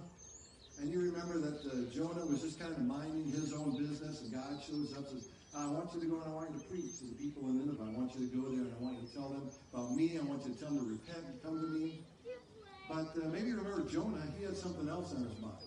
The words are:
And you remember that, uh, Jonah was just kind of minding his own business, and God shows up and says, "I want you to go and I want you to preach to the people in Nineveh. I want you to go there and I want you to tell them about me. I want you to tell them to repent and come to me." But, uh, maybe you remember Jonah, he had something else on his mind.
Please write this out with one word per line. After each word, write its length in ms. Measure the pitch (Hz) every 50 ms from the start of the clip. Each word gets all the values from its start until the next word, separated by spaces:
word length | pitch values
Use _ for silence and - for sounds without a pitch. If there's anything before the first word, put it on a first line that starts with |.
| - - - - - - - - - - - - - - - 143
And 120 | 143 160
you 80 | 175 180
remember 380 | 175 175 170 170 - 175 170 160
that, 240 | 151 147 147 - 139 135
uh, 260 | 131 123 117 110 123
Jonah 320 | 147 160 165 175 170 165
was 160 | 147 139 127
just 180 | 160 160 156 -
kind 140 | 170 165 156
of 80 | 135
minding 480 | 120 123 135 147 151 156 156 156 151 139
his 240 | 135 151 156 139 147
own 240 | 151 151 143 127 143
business, 440 | 147 151 147 - 151 143 127 -
and 120 | 123 110 123
God 260 | 127 135 143 143 143 -
shows 320 | - 151 151 147 - 131 143
up 100 | 135 -
and 100 | 131 123
says, 80 | - - - - - - -
"I 140 | 147 147 147
want 240 | 151 170 175 180 175
you 60 | 170
to 80 | 165 160
go 140 | 165 160
and 100 | 160 156
I 20 | 156
want 160 | 160 160 156 147
you 60 | -
to 60 | -
preach 320 | - 185 175 139 - - -
to 60 | 131
the 100 | 117 113 -
people 280 | 147 143 147 147 135 127
in 100 | 127 131
Nineveh. 240 | 139 147 - 110 110
I 120 | 110 110
want 200 | 123 127 123 - 131
you 100 | 123 123
to 80 | 127
go 140 | 127 131 135
there 160 | 127 127 120
and 80 | 117 113
I 80 | 117
want 180 | 123 127 123 117
you 80 | 117 -
to 60 | -
tell 160 | 143 139 135
them 220 | 139 139 - - - - - -
about 240 | - 123 120 123 131
me. 220 | 151 165 165 165 156
I 60 | 143
want 200 | 139 139 127 - 123
you 60 | 117
to 60 | -
tell 140 | 151 151 143
them 60 | 135
to 100 | 120 110
repent 340 | 110 110 - - 170 170 151 139
and 160 | 131 - -
come 180 | 160 160 160
to 60 | 160 160
me." 320 | 156 156 160 160 160 - - - - - - 466 508 494 - - - 440 415 392 392 381 381 151
But, 260 | 151 160 160 160 165
uh, 140 | 165 160 156
maybe 180 | 170 202 220 247
you 80 | 233
remember 340 | 196 196 196 196 - - -
Jonah, 320 | - - - 220 - 151 151 151 - 196
he 60 | 202
had 140 | 190 180 -
something 320 | - 180 165 156 147 151
else 260 | 165 180 175 - 147
on 80 | 131 123
his 160 | 117 110 107
mind. 160 | 110 110 98 - -